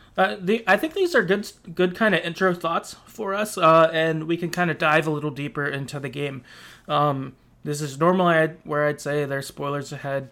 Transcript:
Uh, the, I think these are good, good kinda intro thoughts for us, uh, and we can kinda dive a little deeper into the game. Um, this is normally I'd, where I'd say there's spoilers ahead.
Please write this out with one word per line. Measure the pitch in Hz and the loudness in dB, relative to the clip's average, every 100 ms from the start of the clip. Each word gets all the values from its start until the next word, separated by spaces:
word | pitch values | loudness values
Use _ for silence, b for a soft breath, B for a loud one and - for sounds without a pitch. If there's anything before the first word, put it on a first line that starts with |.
| b - | b 0
Uh, | 190 208 | 0 0
the, | 180 233 208 | -2 0 2
I | 202 | 2
think | 311 | 0
these | 392 359 | -2 0
are | 311 | 2
good, | 180 202 214 - - | 2 0 -2 -14 -8
good | 165 180 180 | 0 0 2
kinda | 220 170 | 2 2
intro | 170 165 190 | -2 0 0
thoughts | 175 165 175 - - - | 0 -2 -4 -6 -16 -18
for | - 202 | -10 -6
us, | 196 214 - | -4 -4 4
uh, | 160 160 160 | 8 8 6
and | 165 160 160 156 | 4 0 0 -2
we | 170 | -2
can | 170 | -2
kinda | 180 175 | 0 0
dive | 147 160 156 156 | 2 2 2 2
a | |
little | 147 147 | -2 -4
deeper | 139 143 - 143 | -6 -8 -6 -4
into | 139 131 147 | -4 -8 -8
the | 139 | -8
game. | 143 143 135 - B B B B | -6 -8 -8 -16 B B B B
Um, | 147 147 135 135 - _ _ | 0 0 0 -6 -14 _ _
this | 147 147 | -8 -6
is | 151 135 | -6 0
normally | 165 185 175 | 2 4 4
I'd, | 160 160 160 | 4 2 -2
where | - 147 147 | -6 -2 0
I'd | 147 | -2
say | 143 147 | -4 -2
there's | 143 139 135 | -2 -4 -6
spoilers | - 143 143 - | -8 -6 -6 -8
ahead. | 139 139 139 131 | -10 -6 -6 -8